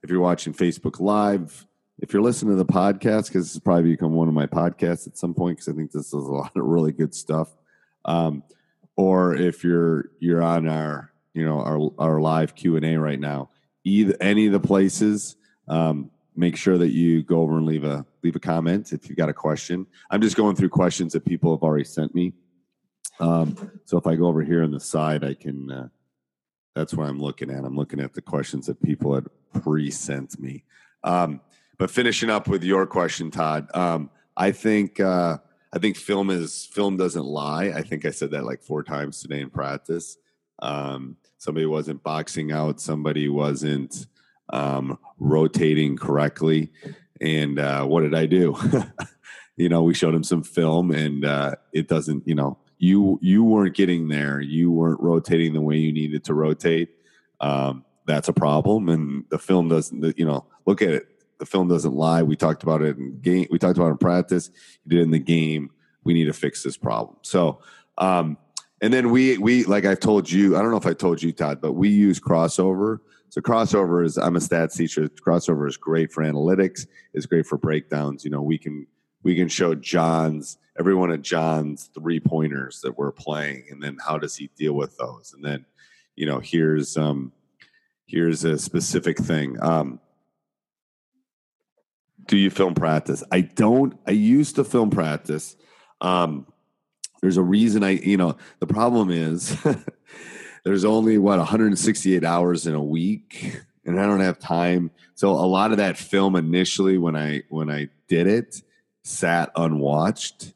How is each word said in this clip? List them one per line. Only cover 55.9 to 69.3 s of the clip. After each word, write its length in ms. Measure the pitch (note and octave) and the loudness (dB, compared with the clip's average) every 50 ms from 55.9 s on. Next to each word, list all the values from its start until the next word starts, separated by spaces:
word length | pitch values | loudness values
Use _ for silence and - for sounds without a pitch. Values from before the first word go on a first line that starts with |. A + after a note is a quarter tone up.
needed 320 | D2+ D#2 D2+ D2+ D2+ D2+ _ | 0 -2 -4 -4 -4 -6 _
to 100 | - D#2 | -2 -2
rotate. 560 | D2+ D#2 D#2 - - - F2 E2 D#2+ E2+ - _ _ _ _ _ _ _ _ _ _ | 0 0 0 -2 0 0 0 2 2 -2 -4 _ _ _ _ _ _ _ _ _ _
Um, 460 | - C#2+ C#2+ C#2 C2+ C2+ C2 C2 _ _ _ _ _ | -4 -2 -2 0 -2 -2 -4 -6 _ _ _ _ _
that's 200 | - D2+ D2 - | -2 -2 -2 -2
a 60 | - - | -2 0
problem. 560 | - E2 D2 D2 D#2 - G2 G#2+ A2 G2+ E2+ | 0 2 2 2 2 2 2 0 2 2 0
And 360 | E2 D#2+ D#2 C#2+ C#2 C#2+ - _ | 0 0 0 -4 -6 -8 -6 _
the 80 | D#2 | -8
film 300 | D#2+ - - F#2+ F2+ E2+ | -8 0 2 2 2 4
doesn't, 500 | E2 E2 D#2 D2+ - - C2+ D#2 D#2+ - | 2 2 0 0 -2 -8 -4 -4 -4 -2
you 80 | - E2 | 0 0
know, 200 | D#2 C#2+ C#2 - _ _ _ _ | 0 0 -4 -6 _ _ _ _
look 160 | F#2+ G2+ - | 0 2 2
at 80 | A2 F2+ | 2 0
it. 180 | D2+ - - _ _ _ _ _ _ | 0 -2 -4 _ _ _ _ _ _
The 80 | _ - | _ -14
film 220 | - - F#2+ F#2 | -2 0 0 2
doesn't 260 | F2 F2 D#2+ D#2 D#2 C2 | 2 2 2 2 0 0
lie. 300 | C#2+ D#2 E2 E2 E2 E2+ | 0 2 2 2 2 2
We 120 | D2 D2+ | 2 0
talked 280 | - F2 D#2+ D#2 - - | 0 0 0 0 0 -2
about 180 | E2 D#2 D#2 | -2 0 0
it 160 | D2+ D2+ C#2 | 0 -2 -2
in 220 | C#2+ C2+ C2+ C2+ B1+ | -4 -10 -12 -12 -4
game. 280 | B1+ F2 F2+ F#2 F2 - | 0 0 2 2 2 0
We 80 | - E2+ | 0 0
talked 180 | - F2+ F2+ | 2 2 2
about 120 | F2+ F2 E2 | 2 2 2
it 20 | |
in 60 | D2 | 2
practice. 520 | - - F2+ F2 F2+ F2 - F#2 F2 - - _ _ - - - _ _ | 2 0 2 2 0 0 0 -2 -2 -2 -6 _ _ -20 -20 -20 _ _
You 60 | D#2 | 0
did 100 | E2 F2 | 2 4
it 40 | E2+ | 4
in 80 | D#2+ | 4
the 80 | D#2+ D#2+ | 2 0
game. 500 | C2+ - E2 E2 D#2 D#2 D#2 D2+ C#2+ C2+ _ _ _ _ _ _ _ | 2 2 0 2 2 0 -2 -4 -6 -10 _ _ _ _ _ _ _
We 100 | E2+ E2+ | 2 2
need 120 | E2 D#2+ | 2 2
to 80 | C#2+ D2 | 0 -2
fix 300 | - - C#2+ - - - | -4 -6 -6 -6 -6 -8
this 140 | C2+ - | -8 -8
problem. 400 | - - B1 A1 A1 A1 - - _ | -6 -6 -4 -4 -4 -6 -8 -14 _
So, 380 | - - - F#2 F2 D#2 - - - - - - _ _ _ - | -12 -2 0 2 2 2 0 -4 -14 -20 -20 -20 _ _ _ -2
um, 380 | F#2 F#2+ F#2 F2 E2 D#2 D2 _ _ _ _ - _ _ _ _ | 0 2 2 2 0 -2 -6 _ _ _ _ -18 _ _ _ _
and 100 | G#2 A2+ | 0 2
then 200 | B2+ C3 B2 A#2+ | 2 4 4 4
we, 260 | A#2 B2+ C3 C3 | 4 4 4 4